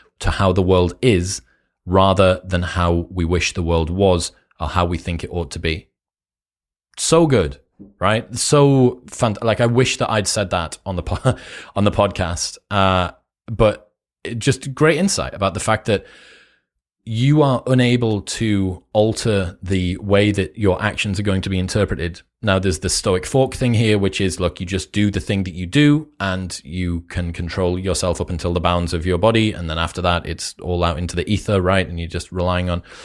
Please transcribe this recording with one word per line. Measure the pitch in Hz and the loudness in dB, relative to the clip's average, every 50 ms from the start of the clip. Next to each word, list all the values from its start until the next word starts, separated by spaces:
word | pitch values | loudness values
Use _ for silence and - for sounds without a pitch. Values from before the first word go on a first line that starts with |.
| _ _ _ _ | _ _ _ _
to | - - | -4 -4
how | 82 - 101 95 90 | -2 2 2 2 2
the | 98 92 | 2 4
world | 87 95 92 90 110 - - - | 4 4 4 4 2 0 0 2
is, | 131 107 90 87 92 95 - - _ _ _ _ _ _ _ _ | 2 4 2 2 -2 -6 -10 -12 _ _ _ _ _ _ _ _
rather | 87 90 95 95 98 95 95 98 92 92 92 - | 0 2 4 4 4 4 4 4 4 2 0 -2
than | 95 92 90 87 | -4 -4 -2 -2
how | 85 - 92 87 87 87 85 85 - | -2 -2 0 0 2 2 0 -2 -4
we | 92 90 85 | -4 -4 -2
wish | 82 90 87 85 - - | 0 0 0 0 -2 -4
the | - 85 | -4 -2
world | 80 85 82 82 78 | 0 0 0 0 0
was | 90 92 101 95 90 87 85 - - _ _ _ _ _ | 0 2 4 4 4 2 0 -4 -10 _ _ _ _ _
or | - 76 | -8 -4
how | - 92 90 | -2 0 0
we | 87 90 | 0 -2
think | 82 - - 87 80 - | -4 -6 -6 -6 -6 -8
it | - | -6
ought | - 87 85 - | -6 -6 -6 -6
to | - 82 | -8 -6
be." | 80 82 78 - - _ _ _ _ _ _ _ _ _ _ _ _ _ _ _ _ _ _ _ _ _ _ | -4 -4 -4 -4 -8 _ _ _ _ _ _ _ _ _ _ _ _ _ _ _ _ _ _ _ _ _ _
So | - - - 165 165 170 | -8 -2 2 4 4 4
good, | 156 135 110 87 71 67 - _ _ _ _ - - _ _ | 4 4 2 2 0 -4 -8 _ _ _ _ -20 -20 _ _
right? | 85 95 110 110 - - 123 | 0 0 0 0 -2 -6 -8
So | 117 - - - 147 143 139 139 135 127 123 123 - - | -6 -2 2 4 6 6 6 6 6 6 4 2 0 -8
fant-, | - - - - 117 104 - - | -18 -4 -2 0 0 0 0 0
like, | 113 107 - | 0 2 2
I | 120 | 2
wish | 120 120 120 131 123 - | 2 4 2 2 2 0
that | - - - | -2 -2 -2
I'd | 110 107 101 - | 0 -2 0 0
said | - 107 101 92 | -2 -2 -2 -2
that | - 90 82 80 - - _ | -2 -4 -4 -4 -8 -10 _
on | 95 95 | -6 -6
the | 87 82 | -6 -4
po-, | - 90 - - 131 - - - - - | -4 -6 0 0 0 0 0 -6 -14 -18
<laughs> | - - - - | -18 -20 -8 -2
on | 98 101 | 0 0
the | 101 | 2
podcast. | 95 - 101 101 - - 95 82 87 85 - - - - _ _ | 2 2 2 0 0 -2 -4 -4 -4 -6 -6 -8 -10 -14 _ _
Uh, | 101 101 98 95 95 92 90 85 - _ _ _ _ _ _ | 0 2 2 4 2 2 0 -2 -6 _ _ _ _ _ _
but | - 120 - 113 107 101 - - _ _ _ _ _ _ _ - | -10 0 2 4 4 2 0 -6 _ _ _ _ _ _ _ -12
it, | 82 117 117 | -10 -8 -2
just | - 139 127 - - 143 131 | -2 -2 -2 -2 -4 -10 -2
great | - 151 156 160 143 | 2 2 2 4 2
insight | 185 196 - - 73 64 - | 0 0 0 -2 -4 -6 -4
about | - 98 98 85 | -2 -2 -2 -2
the | 101 | -2
fact | - - 110 107 - | -2 0 0 0 0
that | - 107 95 - - - - - - - - _ _ _ _ _ _ _ _ _ _ _ _ _ | 0 -2 -2 -2 -8 -18 -20 -20 -20 -20 -20 _ _ _ _ _ _ _ _ _ _ _ _ _
you | 113 110 110 123 139 147 151 147 | -6 -2 0 2 4 4 6 4
are | 139 131 117 - | 4 2 0 0
unable | - 131 127 123 123 123 120 123 113 107 101 | 2 2 4 4 4 2 2 2 0 0 -2
to | 92 - - - 113 110 104 101 95 95 90 - - _ - | -4 -6 -6 -4 -2 0 0 0 0 -2 -4 -6 -12 _ 0
alter | 107 107 110 110 - - 120 107 98 95 90 95 - - | 2 2 2 0 -2 -2 0 0 0 -2 -4 -8 -10 -6
the | 92 98 95 90 90 90 | -4 -2 0 0 -2 -2
way | - - 101 98 101 104 104 | -4 -2 2 2 4 4 4
that | 104 98 92 - - | 2 0 -2 -4 -4
your | - 104 98 87 - | -2 0 0 0 0
actions | - 104 - - - 104 95 92 | -2 -4 -4 -4 -4 -4 -4 -2
are | 101 | -2
going | 101 95 95 | -2 -2 -2
to | 90 95 | -2 -2
be | 98 92 | -4 -4
interpreted. | 92 90 - 110 101 - - - 80 85 85 - - _ _ _ - | -4 -2 0 -2 -2 -2 -2 -6 -6 -8 -8 -10 -16 _ _ _ -2
Now, | 110 95 95 | 0 0 2
there's | 92 98 87 - | 2 0 -2 -2
the | - 92 | -2 -4
Stoic | - - - 110 92 90 - | -4 -2 0 0 0 0 -2
fork | - - 135 131 131 - | 0 0 0 0 0 0
thing | - 131 123 117 | -2 -2 0 2
here, | 107 117 110 107 104 | 2 2 2 2 2
which | 98 95 90 - | 2 0 0 0
is, | 101 92 85 - | -2 -2 -2 -2
look, | 92 87 - - | -2 -4 -4 -6
you | - | -8
just | 87 95 92 - - - | -6 -6 -6 -6 -4 0
do | 104 104 104 | 0 2 2
the | 95 92 | 0 -2
thing | - - 107 98 95 | -2 -2 -2 -2 -2
that | 95 82 | -4 -6
you | 90 92 | -8 -8
do | 87 - 143 147 147 147 151 156 - _ _ | 0 2 4 6 6 4 2 0 -6 _ _
and | 98 98 92 92 92 87 - - - | -4 -4 -4 -4 -6 -8 -10 -12 -12
you | 69 80 90 90 87 85 85 85 - | -10 -6 -4 -2 -2 -4 -4 -6 -6
can | - 92 87 85 82 | -6 -6 -6 -4 -6
control | - 90 80 - - 92 90 90 90 | -6 -8 -6 -4 -2 0 0 0 -2
yourself | 92 95 90 - - 90 85 - | -2 -2 -2 0 0 -2 -2 -2
up | 82 - | -4 -6
until | 85 80 - 87 87 | -6 -4 -4 -2 -2
the | 87 | 0
bounds | 85 87 87 87 87 82 90 | 0 0 0 0 0 -2 -4
of | 85 80 | -4 -2
your | 92 90 85 | -2 0 2
body. | 87 110 113 113 110 107 90 | 2 2 4 4 2 0 -2
And | 78 87 82 | -4 -6 -6
then | 78 82 | -4 -4
after | 82 82 - - 87 | -4 -4 -4 -2 -2
that, | 87 87 87 - | 0 0 0 -2
it's | - 80 73 - - - - | -6 -8 -8 -10 -12 -12 -10
all | - - 87 87 87 | -6 -4 -2 0 0
out | 85 82 76 | 0 -2 -2
into | 90 85 - | -6 -6 -4
the | 87 85 - | -6 -4 -2
ether, | 107 98 - - 107 98 | -2 -4 -2 0 0 2
right? | 90 90 95 95 92 80 | 2 2 2 0 0 -2
And | 87 82 | -6 -8
you're | 85 85 | -8 -8
just | - 85 - - | -8 -10 -10 -8
relying | - 90 87 90 90 90 90 90 | -6 -4 -2 -2 -2 -2 -2 -2
on | 87 87 - - - - - | -4 -4 -6 -10 -18 -20 -20